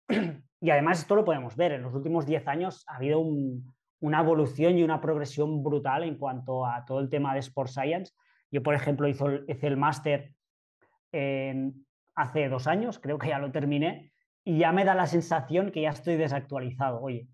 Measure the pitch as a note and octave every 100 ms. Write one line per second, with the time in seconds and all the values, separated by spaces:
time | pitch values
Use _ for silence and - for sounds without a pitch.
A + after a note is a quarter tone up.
0 | - A3 F3+ C#3+ - _ E3 D3 D#3 F3+
1 | C#3+ G3+ F3 D3 B2 A2+ E3+ C#3 B2 C3+
2 | C#3+ E3 C#3 D#3 C#3+ C#3+ F#3 - - C3+
3 | C3 D#3 D#3+ C#3+ C3+ B2+ B2+ _ _ _
4 | D3+ D3+ D#3+ D#3+ C#3 B2+ E3 F3+ D#3+ D#3
5 | D#3 D3+ C#3 - D3+ D3+ C#3+ D3 C#3 C#3
6 | E3+ B2+ C#3 C3 B2+ C3 B2+ A#2+ B2 C3+
7 | C#3 D3 C#3+ C3+ B2+ - C3 C3+ C#3 E3+
8 | F#3 _ _ _ _ C#3+ C#3+ D3 D3 C#3
9 | D3 C3+ C#3+ C#3 C#3 B2+ D3 C#3 D3 D3
10 | D#3 C#3 - _ _ _ _ _ _ _
11 | _ D#3+ C#3 C3+ C3+ C3 C3+ C3+ - _
12 | _ - C3+ D#3 C#3 B2+ C3 F3+ A#3+ -
13 | C3+ D3 D#3 C#3 C#3 D3+ C#3+ D3 D#3 D3+
14 | - _ _ _ - D#3+ E3 F#3 F#3+ F#3
15 | E3 E3+ D#3+ D#3+ B2+ E3+ G3 E3 D#3 C#3+
16 | F3 D#3+ D#3 C3+ C3+ C#3 B2+ B2+ C3+ A#2
17 | C3+ A#2+ A#2